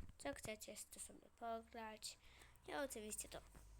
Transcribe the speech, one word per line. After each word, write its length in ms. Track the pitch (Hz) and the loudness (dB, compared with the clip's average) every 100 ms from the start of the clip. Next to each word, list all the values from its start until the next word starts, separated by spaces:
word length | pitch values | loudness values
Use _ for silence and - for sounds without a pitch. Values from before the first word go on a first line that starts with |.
| - - | 0 0
co 160 | 277 | 0
chcecie, 420 | 269 - 214 - 208 - | 2 0 0 -2 -4 -4
to 60 | 202 | -4
sobie 280 | - 202 - - | -4 -6 -10 -2
pograć. 760 | 233 226 226 226 220 220 - - - - - - - | 2 2 2 -2 -2 0 -2 -2 -8 -12 -12 -10 2
Ja 180 | 302 | 6
oczywiście 440 | 269 226 214 - - | 6 4 2 2 2
to 100 | - - - - | 0 -4 -8 -6